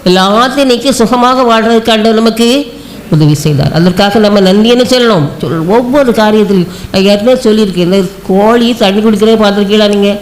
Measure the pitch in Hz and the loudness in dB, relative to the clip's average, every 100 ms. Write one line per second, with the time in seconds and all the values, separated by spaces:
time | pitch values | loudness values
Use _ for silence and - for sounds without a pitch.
0 | 185 190 190 214 254 277 269 233 269 - | 0 0 2 2 0 0 0 0 -2 0
1 | 220 247 247 254 240 226 220 226 226 220 | 0 2 0 0 2 0 2 0 0 0
2 | 220 220 226 226 233 277 285 - - - | 0 0 0 0 0 0 -4 -14 -18 -18
3 | - 151 151 147 156 147 - 156 180 180 | -4 0 2 0 -2 -2 -2 0 0 0
4 | 202 220 208 202 185 202 220 240 247 254 | 0 0 2 2 2 2 2 2 2 0
5 | 240 190 143 - 156 160 160 226 247 294 | 2 0 -2 -6 -6 -4 0 0 0 0
6 | 262 220 214 220 196 196 165 - - 190 | 0 0 0 0 2 0 -2 -8 -6 -2
7 | 196 202 233 254 220 220 208 175 175 196 | 0 0 0 0 2 0 0 -2 0 0
8 | 180 - - 190 214 240 233 233 202 202 | -2 -8 -4 0 2 2 0 0 0 2
9 | 220 202 220 220 208 202 196 214 208 202 | 0 2 0 2 0 0 0 0 0 0
10 | 202 202 | -2 -4